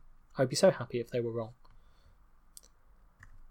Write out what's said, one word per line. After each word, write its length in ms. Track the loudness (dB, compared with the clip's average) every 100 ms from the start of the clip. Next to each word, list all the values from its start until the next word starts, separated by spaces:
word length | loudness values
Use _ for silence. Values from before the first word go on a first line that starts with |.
| -18 -20 -8 0
I 60 |
would 80 | 0
be 60 | 6
so 140 | 6
happy 280 | 6 0 -6
if 120 | -2
they 100 | -2
were 120 | -2
wrong. 200 | -2 -6 -10 -20 -20 -20 -20 -20 -20 -20 -20 -20 -20 -20 -20 -20 -20 -20 -20 -20 -20 -20